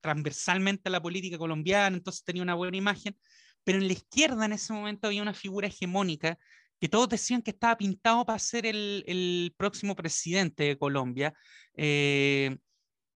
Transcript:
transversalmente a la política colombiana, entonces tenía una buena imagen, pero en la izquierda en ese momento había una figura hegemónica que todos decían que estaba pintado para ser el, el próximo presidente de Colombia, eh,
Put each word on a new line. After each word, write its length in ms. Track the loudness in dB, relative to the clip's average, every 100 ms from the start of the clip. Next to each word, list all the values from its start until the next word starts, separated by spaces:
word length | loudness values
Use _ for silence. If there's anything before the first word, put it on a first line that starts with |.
transversalmente 880 | -4 -2 -2 -4 0 2 2 0 -2
a 20 |
la 100 | -2
política 360 | -2 -6 -6 -6
colombiana, 600 | -4 -2 2 2 2 0
entonces 260 | -6 -10
tenía 200 | -6 -4
una 120 | -2
buena 220 | -2 -2 -2
imagen, 400 | -2 -2 -8 -12 _ -20 -20 _
pero 140 | 0 2
en 80 | 2
la 60 |
izquierda 520 | -2 _ 4 4 4
en 80 | 0
ese 200 | -2 -6
momento 340 | -6 -6 -4 -2
había 140 | -2
una 120 | -4
figura 340 | -6 -6 -4 -4
hegemónica 680 | -4 -2 2 2 0 -2 -4 _ -20 _ -4
que 100 | 2
todos 200 | 4 4
decían 320 | 2 0 -2
que 100 | -2
estaba 240 | 0 2 2
pintado 480 | 0 2 4 4
para 140 | 2 -2
ser 260 | -2 -2
el, 380 | -2 -2 -4 -6 -4
el 460 | -2 0 0 -2 -2
próximo 380 | -4 -2 -6
presidente 680 | -4 -4 -4 0 0 0 0
de 140 | 0 2
Colombia, 560 | 0 0 -2 -2 -4 -4 -20 -20 _
eh, 840 | -2 2 4 4 4 4 4 0 -4 _ _ _ _ _